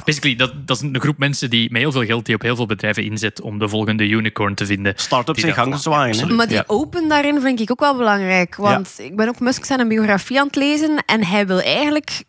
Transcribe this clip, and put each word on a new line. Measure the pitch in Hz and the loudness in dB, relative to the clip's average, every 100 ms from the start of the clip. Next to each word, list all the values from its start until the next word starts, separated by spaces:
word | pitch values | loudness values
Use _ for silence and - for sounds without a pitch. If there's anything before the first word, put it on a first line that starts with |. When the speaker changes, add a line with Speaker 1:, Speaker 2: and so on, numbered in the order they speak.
| - | -2
Speaker 1:
basically, | 151 147 117 | 0 0 0
dat, | 127 147 135 | -2 -2 -4
dat | 127 | -4
is | |
een | 147 131 | -2 -2
groep | 143 147 | -2 0
mensen | 139 139 127 | -2 -2 -2
die | 117 113 | 0 0
met | 117 | 0
heel | 147 | 0
veel | 127 110 | 0 0
geld | 117 107 | 0 0
die | 110 | -2
op | |
heel | 117 120 | 0 -2
veel | 110 | -2
bedrijven | 101 107 107 | -2 -2 -2
inzet | 104 107 104 - | -4 -4 -4 -4
om | 110 104 | -8 -4
de | 107 | -2
volgende | 107 107 107 104 | 0 0 0 2
unicorn | 110 110 - 101 98 | 0 0 -2 -2 -2
te | 101 | -2
vinden. | 101 98 92 | -2 -2 -2
Speaker 2:
Start-ups | - 131 120 151 | 0 0 0 -2
Speaker 1:
Die | - | 0
Speaker 2:
in | |
gang | 101 123 | 0 0
Speaker 1:
daarvan | 143 156 | -2 0
Speaker 2:
zwaaien, | 147 127 | 2 2
hè? | |
Speaker 1:
Absoluut. | 110 - 233 | 0 2 2
Speaker 3:
Maar | 233 | 2
die | 107 | 0
Speaker 2:
Ja. | - | 0
Speaker 3:
open | 214 302 349 311 | -2 -2 -2 2
daarin | 294 285 294 | 2 2 2
vind | 262 247 | 0 0
ik | 214 | -2
ook | 247 | 0
wel | 285 262 | 0 2
belangrijk. | 226 202 190 185 175 - | 2 2 2 2 0 0
Want | 202 196 185 - | 2 2 -2 -12
Speaker 2:
Ja. | |
Speaker 3:
ik | 117 196 | -6 -2
ben | 220 | -2
ook | 247 | 0
Musk | 247 262 - | -2 -2 -2
zijn | 262 233 | 0 2
biografie | 220 214 202 - 254 | 2 2 2 2 0
aan | 285 | 2
het | 285 | 2
lezen | 285 302 311 302 - | 2 2 2 0 0
en | 220 180 | 0 2
hij | 208 196 | 2 2
wil | 185 | 2
eigenlijk | - 175 294 302 - - | 2 0 2 0 -2 -10